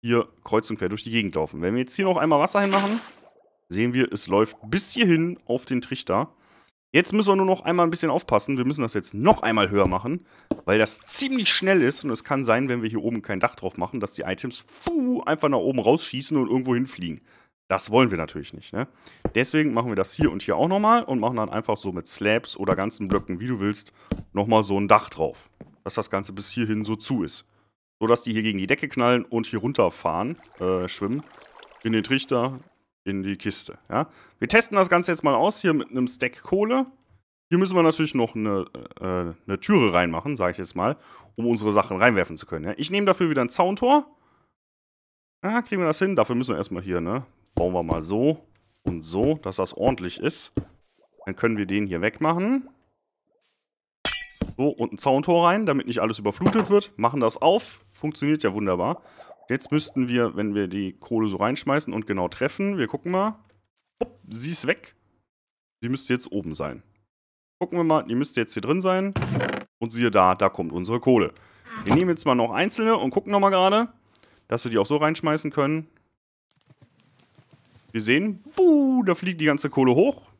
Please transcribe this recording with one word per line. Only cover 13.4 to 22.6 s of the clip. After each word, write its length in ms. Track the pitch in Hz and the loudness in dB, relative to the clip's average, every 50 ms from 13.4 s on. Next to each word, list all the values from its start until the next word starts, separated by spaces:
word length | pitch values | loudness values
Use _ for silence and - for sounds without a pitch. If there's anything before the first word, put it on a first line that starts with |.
Dach 160 | - - - | 0 -2 -2
drauf 200 | - - 92 - | -2 -8 -8 -6
machen, 220 | - 87 92 - 131 | -4 -6 -6 -4 -6
dass 140 | 104 98 - | -8 -6 -8
die 100 | - - | -8 -6
Items, 420 | - 95 - - 131 - - - _ | -6 -6 -6 -6 -8 -8 -8 -12 _
fuh, 540 | - - - - 339 320 262 247 254 - - | -20 -8 -6 -2 -2 0 0 0 -2 -2 0
einfach 260 | - 156 151 - 147 | -2 -2 0 2 0
nach 100 | 139 120 | 2 2
oben 220 | 85 120 135 127 | 0 0 0 2
rausschießen 560 | 101 107 139 - - - - 131 135 - 156 | 4 4 4 4 2 -6 -8 -6 -6 -2 0
und 120 | 143 127 - | 0 0 2
irgendwo 260 | 117 131 127 131 123 | 0 0 0 0 0
hinfliegen. 460 | 120 131 131 - - 90 85 78 69 _ _ _ _ _ _ _ _ _ _ | 0 0 -4 -6 -8 -8 -8 -8 -10 _ _ _ _ _ _ _ _ _ _
Das 220 | 92 95 - - | -2 -2 -2 2
wollen 220 | 104 123 131 120 98 | 4 4 4 4 2
wir 60 | 82 | -2
natürlich 360 | 80 78 - 78 71 - - | -4 -6 -6 -12 -12 -12 -14
nicht, 180 | 71 - - - | -18 -18 -10 -8
ne? 140 | 107 131 - _ _ _ - - _ _ - - | -8 -8 -8 _ _ _ -20 -20 _ _ -4 0
Deswegen 400 | 113 127 123 - 156 151 147 117 | 0 0 2 2 0 0 2 0
machen 160 | 117 120 123 | 0 -2 0
wir 60 | 107 | 0
das 180 | 95 95 - - | -2 -2 -2 -2
hier 160 | - 156 - | 0 0 0
und 120 | - - - | 0 -2 -2
hier 140 | - 101 | -2 0
auch 120 | 78 131 170 | 0 0 0
nochmal 340 | 190 202 208 214 233 240 - | 0 2 2 4 4 2 2
und 160 | - 135 123 | 0 -2 0
machen 180 | 104 117 127 | 0 0 0
dann 140 | 117 107 104 | -2 -4 -2
einfach 260 | - 107 107 - 107 | -2 -4 -2 -2 -4
so 140 | - - 98 | -2 -2 -6
mit 160 | 92 87 80 | -6 -6 -8
Slabs 500 | - - - 98 104 107 120 - - - | -8 -8 -2 0 2 2 2 0 -4 -10
oder 200 | - | -6